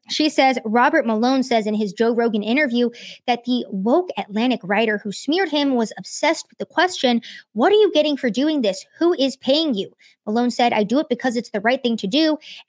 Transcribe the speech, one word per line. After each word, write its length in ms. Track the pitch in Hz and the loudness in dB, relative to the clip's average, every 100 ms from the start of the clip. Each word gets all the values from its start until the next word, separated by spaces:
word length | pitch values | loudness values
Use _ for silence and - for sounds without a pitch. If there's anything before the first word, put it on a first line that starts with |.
| - | -8
She 180 | - 302 | -2 0
says, 300 | - 269 254 220 | 4 2 2 0
"Robert 400 | 226 262 311 226 | 2 4 2 0
Malone 380 | 214 240 269 | 0 2 0
says 240 | 254 233 208 | 0 0 0
in 80 | 214 | -2
his 180 | 208 | -2
Joe 180 | 175 233 | 0 0
Rogan 300 | 233 233 214 | 2 0 0
interview 480 | 208 247 302 233 240 240 - - - | 0 0 0 0 0 -2 -14 -8 -4
that 160 | 240 | -4
the 200 | 240 247 - | -2 -4 -4
woke 400 | 196 196 302 359 - | -4 0 0 0 -6
Atlantic 440 | 196 208 247 240 | -6 -2 0 -2
writer 340 | 175 202 226 208 | -2 0 0 -2
who 140 | 208 | -6
smeared 380 | 190 - 330 381 | -8 -2 -2 0
him 260 | 294 285 254 | 0 0 0
was 180 | 220 - | -2 -6
obsessed 480 | 185 - 294 320 - | -12 -2 -2 -2 -6
with 80 | - | -14
the 80 | 208 | -6
question, 560 | - 359 - 254 233 - - - | -2 -2 0 0 0 -4 -14 -10
'What 180 | 208 277 | 0 2
are 40 | 415 | 4
you 160 | 415 | 4
getting 240 | 302 302 285 | 4 0 0
for 140 | 254 | -2
doing 300 | 202 294 302 | 0 0 0
this? 220 | 214 185 - - | 0 -2 -8 -2
Who 160 | 330 | 0
is 240 | 339 269 - | 2 0 -2
paying 380 | - 285 320 208 | 0 2 2 -2
you?' 180 | 185 - _ _ - | -6 -12 _ _ -4
Malone 240 | 220 247 | -2 0
said, 240 | 233 240 | 2 2
'I 120 | 220 190 | 2 2
do 120 | 247 | 0
it 120 | 311 | 0
because 280 | 240 262 233 | -2 -2 -4
it's 140 | - | -4
the 100 | 214 | -4
right 220 | 214 262 | -2 0
thing 120 | 247 226 | 0 -2
to 100 | 196 | 0
do,' 320 | 254 311 294 - - | 2 2 0 -6 -20